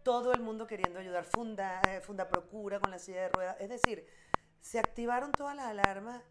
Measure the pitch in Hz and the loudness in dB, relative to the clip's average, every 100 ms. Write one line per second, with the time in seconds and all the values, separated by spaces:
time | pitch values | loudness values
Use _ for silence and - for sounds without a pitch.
0 | - 240 240 247 226 220 220 208 185 175 | 2 2 4 2 2 -4 -6 -2 -2 -2
1 | 190 180 170 - 233 208 196 185 185 190 | -4 -4 0 -2 -2 -4 -4 4 4 4
2 | 185 196 180 180 175 214 202 202 196 185 | -6 -4 0 0 -2 -8 -4 0 0 -2
3 | 185 185 185 185 185 190 202 240 240 214 | -8 -4 0 0 0 -4 -8 2 2 2
4 | - - - - - _ - 233 214 - | -8 -20 -4 -4 -4 _ -6 0 0 0
5 | 233 247 285 285 285 285 254 208 202 196 | 0 0 2 2 2 -6 -6 4 4 4
6 | 220 240 240 | -8 -10 -6